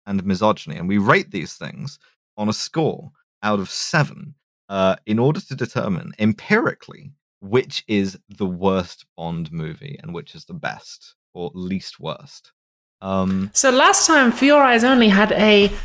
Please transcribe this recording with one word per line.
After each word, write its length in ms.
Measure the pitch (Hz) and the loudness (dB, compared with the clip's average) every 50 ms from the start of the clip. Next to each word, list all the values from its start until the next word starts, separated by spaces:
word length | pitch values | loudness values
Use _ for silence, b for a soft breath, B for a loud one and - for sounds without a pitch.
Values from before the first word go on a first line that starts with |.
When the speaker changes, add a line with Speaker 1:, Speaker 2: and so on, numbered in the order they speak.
| _ | _
Speaker 1:
and 180 | 101 98 95 90 | -4 -4 -2 -2
misogyny. 520 | 98 95 90 107 107 98 - - 76 - | -2 0 2 2 2 2 0 -4 -12 -10
And 100 | 87 87 | -8 -4
we 100 | 92 104 | -2 0
rate 340 | 104 98 120 165 196 - - | 2 2 2 2 2 0 -4
these 220 | - 87 76 - - | -8 -8 -8 -10 -12
things 440 | - - - - - 151 139 - - _ _ _ _ _ _ _ | -14 -14 -14 -14 -14 -14 -14 -16 -18 _ _ _ _ _ _ _
on 100 | 107 104 | -6 -4
a 60 | 107 107 | -4 -4
score 580 | - - - - 165 156 110 - - - - - _ _ _ _ _ 104 | -4 -8 -6 -4 -2 -2 -2 -4 -6 -12 -18 -20 _ _ _ _ _ -2
out 160 | 107 104 101 | -2 -2 -2
of 100 | 92 - | -2 -6
seven, 680 | - - - - - 156 - - - - - - - _ _ _ _ _ _ - | -8 -8 -6 -2 0 0 0 -2 -4 -12 -20 -20 -20 _ _ _ _ _ _ -6
uh, 260 | 98 95 95 95 90 - _ | -2 0 2 2 2 0 _
in 140 | 110 107 113 | -2 0 2
order 220 | 127 143 156 196 | 2 2 0 -2
to 140 | - - 135 | -6 -10 -8
determine 580 | 135 123 - - 123 120 104 90 85 - - - - | -8 -8 -6 -4 -4 -4 -2 -4 -6 -8 -10 -6 -2
empirically 920 | 107 110 107 - - - 208 226 339 - - - - - - - - - - _ _ _ _ _ | -2 -2 -2 -2 -2 0 0 0 0 -2 -4 -8 -12 -20 -20 -20 -20 -20 -20 _ _ _ _ _
which 420 | 98 95 110 131 - - - - - | -6 -2 0 0 0 -2 -6 -10 -6
is 300 | - 107 101 98 95 - - _ - | -2 0 0 0 -2 -4 -10 _ -18
the 160 | 101 - 101 | -8 -6 -6
worst 600 | 90 90 87 95 98 95 92 87 - - - _ _ _ | -4 -4 -2 0 0 0 0 -2 -6 -10 -20 _ _ _
Bond 340 | 85 82 85 85 85 82 73 | -12 -8 -8 -6 -6 -8 -8
movie 460 | 82 82 78 78 76 - - 76 71 - | -8 -10 -10 -10 -10 -12 -16 -16 -16 -16
and 120 | - 82 85 | -14 -14 -14
which 200 | 85 76 - - | -14 -14 -16 -20
is 100 | 80 - | -20 -18
the 80 | - 87 | -18 -14
best 640 | 76 - 58 53 - - - - - - - _ _ _ _ - | -10 -10 -10 -10 -12 -16 -20 -20 -20 -20 -20 _ _ _ _ -14
or 180 | 87 87 85 - | -12 -12 -10 -10
least 460 | 92 90 90 98 90 - - - - | -10 -8 -6 -6 -8 -8 -12 -16 -12
worst. 520 | - 78 67 - - - - - _ _ _ _ _ _ _ _ _ _ _ _ | -12 -12 -12 -12 -16 -20 -20 -20 _ _ _ _ _ _ _ _ _ _ _ _
Um, 500 | 95 95 95 95 95 95 95 - 98 104 - | -6 -4 -2 -2 0 -2 -2 -4 -4 -4 -2
Speaker 2:
So 160 | - 277 262 | 0 2 2
last 380 | 254 269 311 381 392 - - | 4 4 4 4 4 2 2
time, 240 | - 320 285 254 233 | 4 4 4 4 4
For 140 | 240 - 269 | 2 2 4
Your 180 | 285 294 294 269 | 4 6 6 6
Eyes 200 | 254 240 226 233 | 6 4 4 4
Only 260 | 262 269 240 226 208 | 4 4 6 6 6
had 220 | 190 202 214 202 - | 6 4 4 4 2
a 360 | - 214 214 208 202 202 196 B B | 4 4 6 6 6 4 4 B B